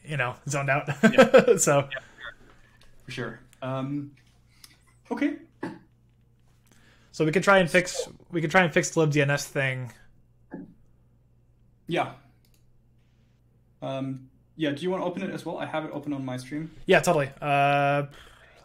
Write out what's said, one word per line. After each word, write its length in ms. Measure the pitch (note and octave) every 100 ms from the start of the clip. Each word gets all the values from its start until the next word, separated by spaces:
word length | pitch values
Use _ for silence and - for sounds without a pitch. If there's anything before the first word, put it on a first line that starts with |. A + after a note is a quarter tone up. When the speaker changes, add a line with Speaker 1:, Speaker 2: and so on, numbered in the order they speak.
Speaker 1:
you 140 | - D3+
know, 180 | B2 A#2+ -
zoned 200 | C#3 C#3
out. 200 | C#3 D3 C#3+
Speaker 2:
Yeah. 540 | A3 A3+ C4+ C4 - G3
Speaker 1:
<laughs> 0 |
So 300 | - C#3+ C3+
Speaker 2:
Yeah, 80 | -
for 20 | - -
sure. 120 | - - - - _ _ - - -
For 60 |
sure. 280 | B2+ A2+ A2 - _
Um, 500 | B2+ C3 C3+ C#3+ C#3+ - _ _ _ _ - _ _ _ -
okay. 260 | - D4 D#4 - _ - - _ _ _ _ _ _ _ _ _ _ _ _ _
Speaker 1:
So 120 | -
we 80 | D#3+
can 100 | D#3+
try 180 | F#3 G3
and 120 | F3+
fix, 380 | F#3 F3 D5+ A#4 - -
we 120 | F3
can 80 | D#3
try 140 | F#3+
and 100 | F3+
fix 160 | F3+ D#3
the 100 | -
lib 120 | D#3
D 100 | D3
N 80 | C#3
S 180 | C#3+ -
thing. 460 | D3 C3+ B2+ B2 - - _ _ _ _ - - - _ _ _ _ _ _ _ _ _ _ -
Speaker 2:
Yeah. 240 | E3 B2+ - _ _ _ _ _ _ _ _ _ _ _ _ _ _ _ _
Um, 480 | C#3 C3+ C3+ C3 - _ _ -
yeah, 140 | D3+
do 120 | C3
you 60 | F3+
wanna 160 | F#3 F3
open 180 | F3
it 60 | F#3+
as 160 | D#3 D#3+
well? 120 | F3
I 80 | -
have 200 | D#3 D#3
it 60 |
open 180 | D3 D3+
on 140 | C#3 C3
my 100 | B2+
stream. 360 | - D3 D#3+ - -
Speaker 1:
Yeah, 140 | F3+
totally. 300 | D#3+ D#3+ C3+ -
Uh, 680 | D3 C#3+ C#3 C#3+ C#3+ C#3+ C#3+ - - - - -